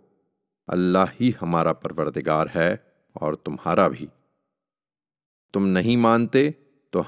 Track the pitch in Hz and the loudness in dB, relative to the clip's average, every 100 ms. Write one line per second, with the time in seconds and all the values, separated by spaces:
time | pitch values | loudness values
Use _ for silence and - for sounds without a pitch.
0 | _ _ _ _ _ _ - 90 90 92 | _ _ _ _ _ _ -6 -2 2 2
1 | 92 - 123 - 85 85 80 78 - 76 | 2 0 -2 -2 -2 0 0 -2 -6 -6
2 | 76 76 73 78 78 82 85 98 _ _ | -6 -4 -2 -2 0 0 -2 -2 _ _
3 | _ - 76 76 78 73 82 87 87 64 | _ -8 -6 -6 -8 -8 -2 2 2 0
4 | 76 _ _ _ _ _ _ _ _ _ | -14 _ _ _ _ _ _ _ _ _
5 | _ _ _ _ _ 98 98 92 113 120 | _ _ _ _ _ -2 0 0 2 2
6 | 117 117 117 131 147 - _ _ _ 92 | 4 4 2 2 0 -2 _ _ _ -6